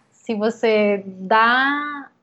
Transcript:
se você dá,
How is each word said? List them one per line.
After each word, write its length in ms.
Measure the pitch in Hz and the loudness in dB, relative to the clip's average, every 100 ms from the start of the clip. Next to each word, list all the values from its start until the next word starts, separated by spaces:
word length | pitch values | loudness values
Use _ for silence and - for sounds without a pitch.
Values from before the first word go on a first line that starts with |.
| _ | _
se 240 | _ - 220 | _ -8 -4
você 680 | 220 220 226 214 208 202 196 | -4 -2 0 2 2 0 -6
dá, 1000 | 185 190 220 226 247 277 285 294 285 277 _ | -10 0 2 4 2 0 -2 -6 -10 -14 _